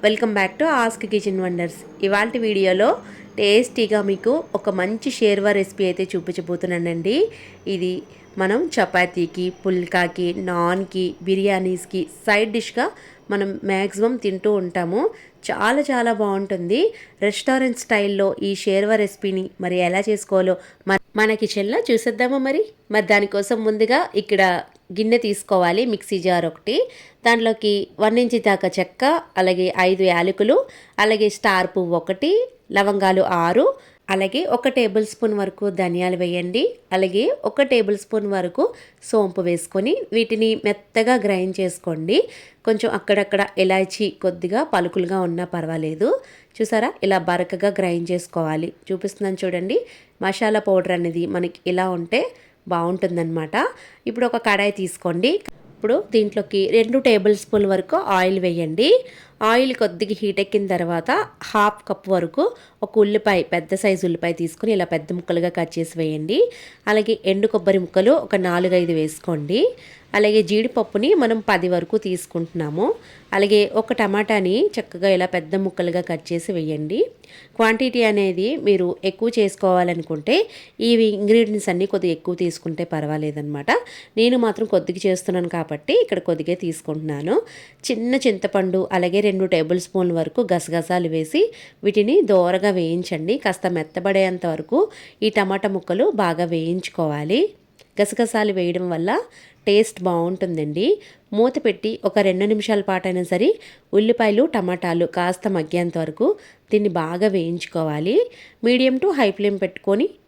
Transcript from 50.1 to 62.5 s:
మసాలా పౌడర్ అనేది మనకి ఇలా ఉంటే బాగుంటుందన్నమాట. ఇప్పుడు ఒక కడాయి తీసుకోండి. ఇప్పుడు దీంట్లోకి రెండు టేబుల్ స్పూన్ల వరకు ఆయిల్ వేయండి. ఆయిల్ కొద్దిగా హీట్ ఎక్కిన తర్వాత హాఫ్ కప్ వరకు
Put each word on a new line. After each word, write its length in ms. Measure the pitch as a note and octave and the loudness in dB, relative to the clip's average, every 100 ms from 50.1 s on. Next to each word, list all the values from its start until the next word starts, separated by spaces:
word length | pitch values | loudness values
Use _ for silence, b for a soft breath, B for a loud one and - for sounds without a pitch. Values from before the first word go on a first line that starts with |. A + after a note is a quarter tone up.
| _ | _
మసాలా 380 | F#3+ G3 A3 G#3+ G#3 | -4 0 0 0 2
పౌడర్ 260 | F#3+ F3+ F3 | 0 2 -2
అనేది 240 | F3 E3 E3+ F3 | -2 -4 -4 -4
మనకి 240 | F3 - - | -4 -6 -4
ఇలా 160 | F3+ F#3 F3 | 0 0 -2
ఉంటే 240 | E3+ A#3+ B4+ B B B - | -2 -2 -2 B B B -4
బాగుంటుందన్నమాట. 840 | F3 E3+ F#3 F#3 E3+ E3 E3 D#3 G#3 G4+ B B B - | -2 0 0 -2 -2 -2 -4 -4 -2 -2 B B B -8
ఇప్పుడు 160 | A3+ A#3+ | -2 -2
ఒక 80 | A#3+ A3+ | 0 0
కడాయి 260 | G3+ G3+ G3+ | 2 0 -2
తీసుకోండి. 520 | F3+ - F3+ E3+ A#3 G4+ - - - | -8 -6 -4 0 0 0 -6 -20 -20
ఇప్పుడు 220 | - G#3+ C#4+ G#4+ | -6 -2 0 2
దీంట్లోకి 460 | A3+ G#3 G#3+ G3 G3+ F#3+ A3+ | 0 0 -2 -2 -2 2 2
రెండు 220 | A3+ C4 C4+ | 4 2 4
టేబుల్ 260 | G#3+ G3 G3+ | 4 4 2
స్పూన్ల 240 | - G#3+ G3 | 0 0 2
వరకు 240 | F#3+ F#3+ D#4+ - F#3+ | 0 0 -2 2 2
ఆయిల్ 200 | F#3 F#3+ | 2 2
వేయండి. 440 | F3+ E3+ D#3+ D#3+ C#4 B4 B4+ B B B G#3+ | 0 0 -2 2 4 4 2 B B B 2
ఆయిల్ 240 | A#3 C4 B3 | 2 2 0
కొద్దిగా 340 | G#3 E3+ G3+ G#3 | -2 -2 -4 -2
హీట్ 180 | G#3 G3 | -2 -2
ఎక్కిన 240 | G3 G#3 G3+ | 0 0 0
తర్వాత 360 | F3+ E3+ E3+ E3 E4 - - - | -2 0 -2 0 -2 -2 -10 -4
హాఫ్ 320 | G#3+ G#3 G#3 - | 2 2 0 -8
కప్ 180 | G3+ F#3+ | -8 -2
వరకు 300 | F#3 E3+ - G4 | -2 0 0 0